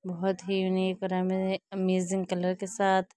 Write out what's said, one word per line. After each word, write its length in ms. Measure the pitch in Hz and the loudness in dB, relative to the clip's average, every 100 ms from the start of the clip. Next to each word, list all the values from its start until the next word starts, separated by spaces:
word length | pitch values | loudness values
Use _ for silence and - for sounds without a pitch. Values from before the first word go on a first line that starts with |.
| 190 | -8
بہت 400 | 170 190 190 185 | -2 0 -2 -2
ہی 60 | 196 | 0
یونیک 480 | 190 190 185 185 | 2 2 0 -2
اور 60 | 185 185 185 190 190 190 _ | -2 0 0 0 0 -2 _
amazing 520 | 196 185 185 175 190 | -2 2 2 2 -2
color 300 | 185 180 180 | -2 0 0
کے 120 | 185 190 | -2 -6
ساتھ 480 | - 196 190 190 | 0 2 4 2